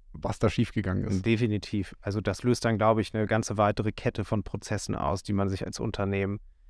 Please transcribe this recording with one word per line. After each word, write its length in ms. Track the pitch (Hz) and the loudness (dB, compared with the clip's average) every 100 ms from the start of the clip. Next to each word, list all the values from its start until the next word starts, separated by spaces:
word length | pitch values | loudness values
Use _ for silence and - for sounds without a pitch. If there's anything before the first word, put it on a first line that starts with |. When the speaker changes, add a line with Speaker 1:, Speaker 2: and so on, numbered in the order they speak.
| - | -20
Speaker 1:
was 280 | - - - | -8 -6 0
da 100 | 110 | 2
schiefgegangen 560 | - 113 110 95 95 92 | 2 0 0 0 0 0
ist. 200 | 95 104 | 0 2
Speaker 2:
Definitiv. 680 | 110 117 104 - 104 87 - | 2 2 0 -2 -4 -4 -6
Also 180 | 104 104 | -6 -2
das 240 | 101 92 | -2 0
löst 220 | 123 120 117 | 0 2 2
dann, 120 | 107 | 4
glaub 220 | 110 110 | 4 4
ich, 160 | - 110 | 2 0
eine 100 | 104 | 2
ganze 320 | 110 - 104 | 2 0 2
weitere 360 | 104 104 107 | 2 2 -2
Kette 320 | - 120 - 98 | 0 -2 -2 -2
von 180 | 110 | -2
Prozessen 520 | - 101 - 104 - - | -2 -8 -6 -6 -4 -2
aus, 280 | 71 92 | 0 -2
die 80 | - | -2
man 160 | 98 98 | 0 0
sich 180 | 98 - | -2 -4
als 140 | - | -4
Unternehmen, 640 | 113 - 98 98 98 101 - - - | -4 -2 0 0 0 -4 -8 -20 -20